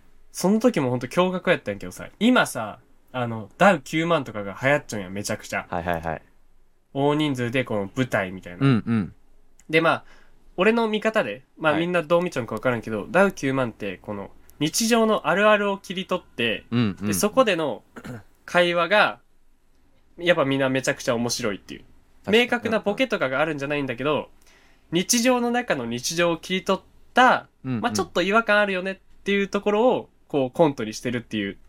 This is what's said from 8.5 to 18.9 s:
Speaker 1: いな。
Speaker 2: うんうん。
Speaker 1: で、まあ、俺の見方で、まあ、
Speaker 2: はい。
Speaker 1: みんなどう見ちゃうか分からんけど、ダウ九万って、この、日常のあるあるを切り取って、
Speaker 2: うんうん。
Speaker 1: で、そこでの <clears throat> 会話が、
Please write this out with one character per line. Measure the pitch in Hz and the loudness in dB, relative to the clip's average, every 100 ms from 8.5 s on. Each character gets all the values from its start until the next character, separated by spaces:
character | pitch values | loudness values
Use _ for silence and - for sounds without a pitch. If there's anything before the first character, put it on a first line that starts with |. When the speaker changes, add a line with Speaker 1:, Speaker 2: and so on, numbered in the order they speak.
Speaker 1:
い | 90 | 0
な。 | 135 | 2
Speaker 2:
う | |
ん | 117 101 | 2 2
う | |
ん。 | 113 78 - - - - _ - | -2 -2 -8 -20 -20 -20 _ -2
Speaker 1:
で、 | 160 | 2
ま | 165 | 2
あ、 | - - - - - - - | 0 -4 -20 -20 -20 -16 0
俺 | 196 | 2
の | 233 226 | 2 0
見 | 214 | -2
方 | 220 220 | 0 -2
で、 | 131 104 - - | -2 -6 -14 -4
ま | 160 | 0
あ、 | |
Speaker 2:
は | - | 0
い。 | |
Speaker 1:
み | 170 | 0
ん | |
な | 175 | 0
ど | 151 170 | 2 2
う | |
見 | 180 | 2
ち | 139 | -4
ゃ | |
う | 113 | -6
か | 110 | -2
分 | |
か | 127 | -2
ら | 117 | -2
ん | |
け | 113 | -4
ど、 | 110 90 | -6 0
ダ | 165 | 2
ウ | 196 | 2
九 | 185 139 | 2 -2
万 | 135 123 | -2 -2
っ | |
て、 | - 104 90 | -4 -10 -10
こ | - | -10
の、 | 104 95 - - - | -10 -12 -16 -20 -4
日 | 151 - 226 | -2 -2 0
常 | 233 220 | 2 2
の | 208 147 | 2 0
あ | 180 | 2
る | 214 | 4
あ | 208 | 4
る | 202 | 2
を | 196 | -4
切 | - 185 | -8 -10
り | 185 | -4
取 | 180 | -6
っ | |
て、 | - - 117 98 - | -6 -4 -2 -2 -2
Speaker 2:
う | 117 | 0
ん | 110 87 | 0 -2
う | 104 | -4
ん。 | |
Speaker 1:
で、 | |
そ | 185 208 | 0 2
こ | 262 226 | 2 2
で | 170 | 2
の | 147 101 - - - 123 | -2 -6 -12 -18 -14 -16
<clears throat> | - _ - | -18 _ -2
会 | 175 175 | 2 4
話 | 175 | 2
が、 | 170 | 2